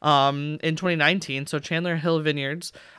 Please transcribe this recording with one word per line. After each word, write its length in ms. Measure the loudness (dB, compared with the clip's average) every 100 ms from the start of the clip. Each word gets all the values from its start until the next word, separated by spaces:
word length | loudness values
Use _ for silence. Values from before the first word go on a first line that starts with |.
um, 560 | 2 4 4 2 -4 -2
in 120 | -2 -2
twenty 200 | 0 2
nineteen. 500 | 2 2 -2 -6 -4
So 140 | -6
Chandler 380 | -2 -2 0 0
Hill 220 | 2 2
Vineyards, 500 | 2 -2 -4 -6 -10 -16 -20